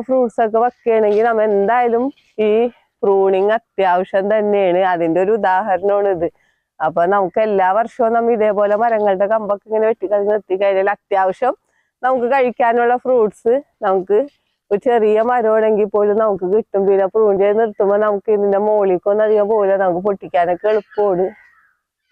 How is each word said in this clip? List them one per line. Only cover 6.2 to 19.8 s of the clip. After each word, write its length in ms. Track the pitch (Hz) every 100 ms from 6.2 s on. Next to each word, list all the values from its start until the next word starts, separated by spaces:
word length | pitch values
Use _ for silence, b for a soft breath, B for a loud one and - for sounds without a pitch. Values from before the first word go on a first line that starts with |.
| 165 _ _ _ _ -
അപ്പൊ 200 | 190 175 175
നമുക്ക് 260 | 202 185 226 220
എല്ലാ 200 | 196 185 202
വർഷവും 340 | 233 - 226 233
നമ്മ 140 | 233 226
ഇതേപോലെ 380 | 214 202 202 208
മരങ്ങളുടെ 440 | 233 220 208 190 202
കമ്പൊക്കെ 340 | 220 202 202 214
ഇങ്ങനെ 180 | 220 220
വെട്ടിക്കളഞ്ഞ് 400 | 233 185 202 202
നിർത്തിക്കഴിഞ്ഞാൽ 560 | 208 - 185 196 190 196
അത്യാവശ്യം 600 | 208 - 196 190 185 254 392 _ _ _ _
നമുക്ക് 240 | 254 262 233
കഴിക്കാനുള്ള 600 | 269 247 214 233 240 240 247
ഫ്രൂട്ട്സ് 500 | 254 254 214 - 226 262 - -
നമുക്ക് 360 | 208 190 185 208 285 _ _ _ -
ഒരു 100 | 202 254
ചെറിയ 300 | 240 214 214 226
മരമാണെങ്കിൽ 580 | 247 220 220 220 214 208
പോലും 220 | 208 208 208
നമുക്ക് 240 | 220 190 180
കിട്ടും. 300 | 214 - 196 196
പിന്നെ 200 | 196 190
പ്രൂൺ 200 | 220 214 196
ചെയ്ത് 160 | 202 214
നിർത്തുമ്പോ 360 | 226 202 202 208 214
നമുക്ക് 240 | 202 220 208
ഇതിന്റെ 240 | 202 196 214
മുകളിലേക്കൊന്നും 580 | 214 196 180 202 208 214
അധികം 220 | 214 202
പോകില്ല, 240 | 220 196 196